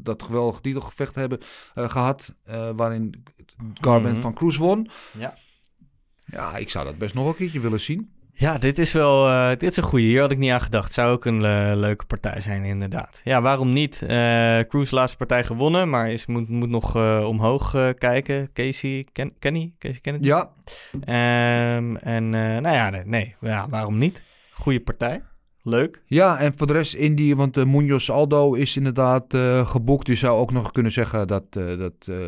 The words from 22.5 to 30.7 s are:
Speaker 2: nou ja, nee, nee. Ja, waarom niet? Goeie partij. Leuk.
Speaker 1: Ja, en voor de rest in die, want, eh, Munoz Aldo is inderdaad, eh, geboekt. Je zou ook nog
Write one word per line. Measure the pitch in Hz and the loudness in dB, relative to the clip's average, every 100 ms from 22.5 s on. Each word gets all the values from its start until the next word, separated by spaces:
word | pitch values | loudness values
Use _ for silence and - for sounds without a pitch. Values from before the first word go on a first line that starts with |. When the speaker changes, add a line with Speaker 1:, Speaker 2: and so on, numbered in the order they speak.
| 113 | -2
Speaker 2:
nou | 156 151 | 0 0
ja, | 107 | 0
nee, | 95 92 | -4 -4
nee. | 117 101 - | -4 -4 -6
Ja, | 117 107 95 | -6 -4 -4
waarom | 110 107 107 | -6 -2 0
niet? | 151 190 - _ _ | 0 -2 -12 _ _
Goeie | - - 127 | -8 -2 -2
partij. | - - 120 170 - - _ _ | -2 -6 -6 -6 -12 -20 _ _
Leuk. | - 117 160 - - | -2 0 0 -4 -2
Speaker 1:
Ja, | 143 190 151 | 4 4 4
en | 147 139 | 0 0
voor | 147 | 0
de | |
rest | 151 156 | 0 0
in | - 151 151 | 0 0 2
die, | 147 139 | 2 2
want, | 139 127 | 2 2
eh, | 131 | 2
Munoz | 139 147 139 - | 4 4 2 0
Aldo | 127 147 147 143 | 2 4 4 4
is | 123 139 - | 2 0 0
inderdaad, | 135 123 127 127 123 | -2 2 2 2 0
eh, | 131 127 127 120 | 0 2 2 2
geboekt. | 127 113 139 - | 0 2 2 2
Je | 117 | 2
zou | 127 113 | 2 2
ook | 123 | 2
nog | 127 107 | -2 -2